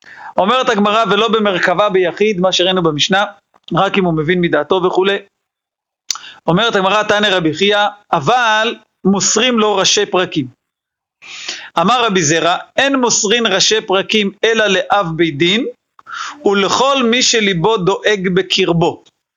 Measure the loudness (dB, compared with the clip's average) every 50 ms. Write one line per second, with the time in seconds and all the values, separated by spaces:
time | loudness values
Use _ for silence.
0 | _ -20 -20 -20 -20 -6 -2 0 0 2 2 0 0 0 0 2 2 2 2 0
1 | 0 0 0 0 0 0 0 0 0 0 0 0 0 0 0 0 0 2 2 0
2 | 0 0 0 0 0 0 0 0 0 0 0 0 0 0 0 0 0 0 0 -2
3 | -2 0 0 0 -2 -4 -8 _ _ _ _ _ _ -4 -2 0 0 0 0 0
4 | 0 0 0 -2 -2 0 0 0 0 0 0 -2 0 0 0 0 0 0 0 0
5 | 0 0 -2 -4 -6 _ _ _ _ _ _ _ _ _ _ _ _ _ _ _
6 | _ _ -10 -10 -10 -18 -20 -6 _ 0 2 2 2 2 0 2 2 2 2 2
7 | 2 2 0 2 2 2 0 0 0 -2 0 0 0 2 2 2 0 -2 -4 -8
8 | _ _ -2 0 0 0 0 2 2 2 2 0 0 -2 -4 -8 _ _ _ _
9 | 0 0 0 2 0 0 0 0 0 2 2 2 2 2 0 0 0 0 0 0
10 | -2 0 0 -2 -2 -2 -4 -6 -6 -6 -12 _ _ _ _ _ _ _ _ _
11 | _ _ _ _ -20 -20 -18 -14 -12 -12 -14 -14 -16 -6 -2 0 2 2 2 2
12 | 2 0 0 0 2 2 0 2 2 0 -2 -2 -6 -6 _ -2 0 0 0 0
13 | 0 0 0 -2 0 0 0 0 0 0 0 0 2 0 0 -2 0 0 -2 -2
14 | 0 0 0 0 0 -2 -2 _ 0 0 2 2 2 2 2 0 0 0 0 0
15 | 0 -2 -2 -2 -2 -2 0 0 0 0 0 0 -2 -6 -8 _ _ _ _ -20
16 | _ -16 -14 -12 -12 -12 -14 -4 -2 0 2 2 0 0 0 0 2 2 2 0
17 | 0 0 0 0 0 0 0 0 0 0 0 0 0 0 0 2 0 0 -2 0
18 | 0 -2 -2 0 -2 0 0 0 0 0 0 0 0 0 2 0 0 0 -2 -6
19 | _ -20 _ _ _ _ _